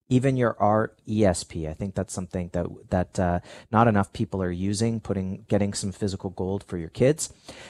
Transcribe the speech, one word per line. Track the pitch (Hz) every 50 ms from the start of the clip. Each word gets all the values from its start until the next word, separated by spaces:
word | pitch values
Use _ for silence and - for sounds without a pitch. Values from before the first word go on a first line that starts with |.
| _ -
even | 131 123 123 139 131 127
your | 123 113 - -
R | 104 104 107 110 113 - - _ _
E | - 107 107
S | 107 95 85 - -
P. | - - 87 78 78
I | 85
think | - 101 98 -
that's | 101 92 - -
something | 98 92 - - 92 87 85 -
that, | 87 87 87 - - - -
that, | 98 90 87 - - -
uh, | 92 87 87 85 - - - - - _
not | 113 107 120 117
enough | 107 101 95 - -
people | - 113 - - 95
are | 92 90
using, | 87 87 95 101 104 101 113 117 113 110
putting, | - - 98 95 95 95 98 - - -
getting | 110 98 101 101 95
some | - - 98
physical | 90 - 107 98 95 - - 95
gold | 87 - 92 92 98 101 -
for | - 92 87
your | 80 80
kids. | - - 123 135 156 - - - - _ _ - - - - -